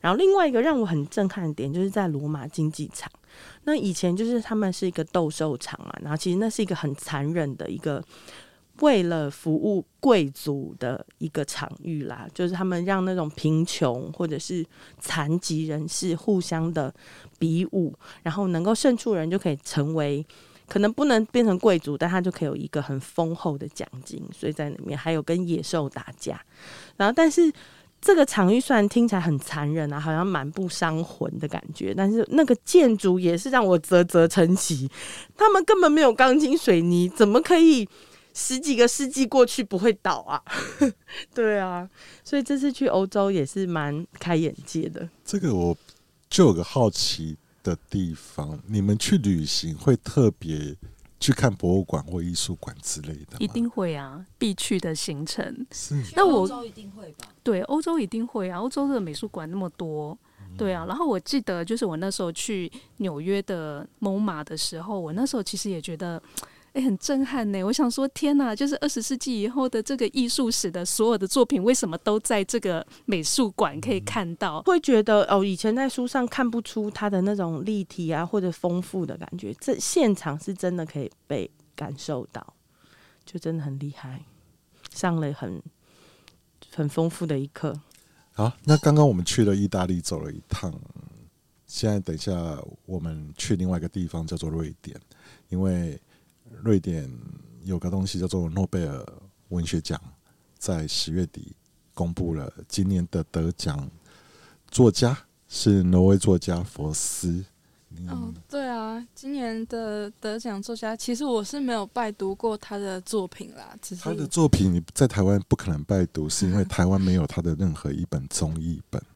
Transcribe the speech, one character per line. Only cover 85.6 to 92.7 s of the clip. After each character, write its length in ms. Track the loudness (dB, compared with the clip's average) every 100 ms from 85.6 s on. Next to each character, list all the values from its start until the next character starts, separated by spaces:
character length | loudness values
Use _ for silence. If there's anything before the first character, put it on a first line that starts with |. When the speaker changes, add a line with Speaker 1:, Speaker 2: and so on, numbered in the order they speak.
| -12 _ _ _ _ _ -20 _ _ _ -18
Speaker 1:
很 140 | -6 -4
丰 220 | -2 -2
富 160 | -2 -4
的 120 | -4
一 80 | -4
课。 300 | -6 -8 -8 _ _ _ _ _
Speaker 2:
好， 200 | -2 -2 0
那 120 | 2 4
刚 180 | 6 6
刚 100 | 6
我 60 |
们 120 | 4
去 200 | 0 2
了 100 | 4
意 140 | 4 0
大 180 | 0 0
利 140 | -2
走 180 | -2 -6
了 140 | -8
一 100 | -12 -8
趟， 260 | -8 -6 -10 -16 -20 -20 -20 -20 _ _ _ _
现 200 | -4 0
在 120 | 0
等 120 | -2
一 60 | -6
下 140 | -4 -4 -4 -8 -12